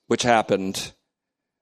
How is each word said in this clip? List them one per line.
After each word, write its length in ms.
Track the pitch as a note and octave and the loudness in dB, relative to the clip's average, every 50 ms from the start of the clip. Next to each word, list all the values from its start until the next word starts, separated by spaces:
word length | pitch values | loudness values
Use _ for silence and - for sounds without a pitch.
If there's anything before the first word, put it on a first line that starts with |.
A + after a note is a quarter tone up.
| _ - | _ -4
which 160 | A#2+ A#2 - | -2 0 2
happened, 680 | B2 A#2 A2 G#2+ - G#2 G2 F#2+ F#2+ G2 - - - - _ _ _ _ _ _ _ _ _ _ _ _ _ | 2 2 2 2 0 -2 -2 -2 -4 -6 -8 -10 -12 -14 _ _ _ _ _ _ _ _ _ _ _ _ _